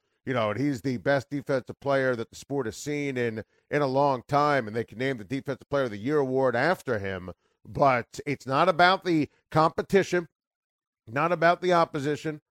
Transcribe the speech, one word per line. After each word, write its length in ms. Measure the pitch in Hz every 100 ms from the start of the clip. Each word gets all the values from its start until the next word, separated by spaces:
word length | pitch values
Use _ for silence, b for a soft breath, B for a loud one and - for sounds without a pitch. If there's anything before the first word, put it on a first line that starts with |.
| _ _ -
you 60 | 127
know, 160 | 110
and 80 | 104
he's 220 | 143 131
the 160 | 139 123
best 340 | 113 139 -
defensive 480 | 143 - 135 - 113
player 360 | 139 139 131 123
that 140 | 113
the 60 | -
sport 320 | - 139 113
has 100 | 98
seen 400 | - 147 139 127
in, 260 | 120 110 98 _ -
in 100 | 147
a 60 | 143
long 340 | 131 143 131 -
time, 400 | 143 147 139 110
and 80 | 110
they 80 |
can 160 | 113 104
name 180 | 131 131
the 60 |
Defensive 440 | 95 135 - 127 -
Player 140 | 143 131
of 40 |
the 80 | 104
Year 220 | 113 151
award 360 | 131 131 131 117
after 440 | 147 185 - 113
him. 320 | 98 95 90 87 _ _ -
But 520 | 104 139 123 110 - -
it's 180 | 135 -
not 240 | 135 175
about 340 | 156 175 190 185
the 220 | 160 135 _ -
competition, 800 | 156 160 - 190 196 175 175 170 _ _ _ _ _ _ _ -
not 240 | 123 165
about 300 | 175 165 175
the 120 | 180
opposition 680 | 175 160 156 139 147 160 151 _